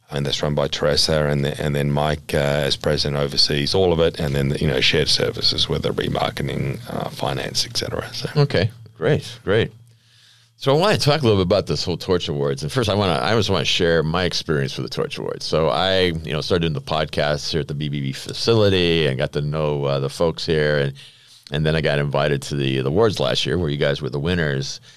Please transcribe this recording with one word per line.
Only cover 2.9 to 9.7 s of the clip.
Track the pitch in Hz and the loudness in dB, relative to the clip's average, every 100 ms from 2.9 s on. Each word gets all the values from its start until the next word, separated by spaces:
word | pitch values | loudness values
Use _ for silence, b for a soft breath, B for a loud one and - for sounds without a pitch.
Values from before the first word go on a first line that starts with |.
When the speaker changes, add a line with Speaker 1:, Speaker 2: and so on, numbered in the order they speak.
| 73 76 71 | 0 -2 -2
Speaker 1:
oversees | 71 73 - 73 71 | -2 0 0 0 0
all | 95 92 | 2 4
of | 82 | 4
it, | 82 - | 2 0
and | 78 69 | -2 0
then, | 69 69 | 0 0
you | 78 | 0
know, | 65 | 2
shared | - 80 69 | 2 2 2
services, | - - - - - - | 0 0 0 -2 0 -2
whether | 76 - | -2 -2
it | - | -2
be | - | -2
marketing, | - - - 69 69 69 - - | -2 -2 -2 -4 -4 -4 -6 -8
uh, | - - | -6 -6
finance, | - - 65 - - - | -4 -4 -4 -4 -4 -4
et | - | -6
cetera. | - - - | -6 -6 -8
So. | - - 147 | -8 -2 0
Speaker 2:
Okay, | 143 90 110 - - - | 2 2 0 -2 -20 -2
great, | 80 156 - - | 0 0 -2 -6
great. | 92 107 110 | 0 2 0